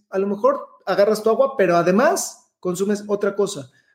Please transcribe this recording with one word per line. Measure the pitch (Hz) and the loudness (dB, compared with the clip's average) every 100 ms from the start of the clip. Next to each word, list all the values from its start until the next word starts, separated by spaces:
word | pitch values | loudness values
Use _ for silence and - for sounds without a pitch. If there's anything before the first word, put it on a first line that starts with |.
| _ | _
a | 190 | -4
lo | 202 | -4
mejor | 202 254 277 - _ - | 0 0 0 -6 _ -4
agarras | 185 202 208 | 2 2 2
tu | 226 | 2
agua, | 220 220 - | 2 2 2
pero | 185 170 | 2 2
además | 170 196 302 381 - - _ _ | 4 4 2 0 -4 -12 _ _
consumes | 180 180 196 202 208 | -8 -4 -2 -2 -4
otra | 202 202 196 | -4 -2 -2
cosa, | 196 147 127 _ _ | -4 -6 -14 _ _